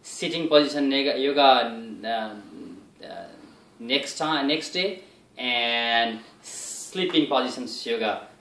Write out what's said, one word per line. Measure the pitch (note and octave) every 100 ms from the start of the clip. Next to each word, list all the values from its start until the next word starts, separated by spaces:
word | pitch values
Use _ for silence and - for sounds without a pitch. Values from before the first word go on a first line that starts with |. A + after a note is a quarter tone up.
sitting | - - E3+ E3+ D#3
position | D3+ C#3+ D3 C#3
nega-, | C#3 C#3 B2+
yoga, | C#3 C#3+ C3+ B2 A#2+ A2+ A2+ F#2
uh, | A2 A2+ A2 G#2 - - F2 - - _ D#2+
uh, | E2+ - - - - - -
next | A#2 C#3 - -
time, | D#3 D#3 C#3
next | D#3 -
day, | - - - - - _ -
and | B2 A#2+ A#2 A#2 A#2 A#2 A#2 A2 - -
sleeping | - - - - - F#3 E3+ D#3+ C#3
positions | C3+ B2+ B2+ B2 - A#2+
yoga | A#2 G#2+ - - -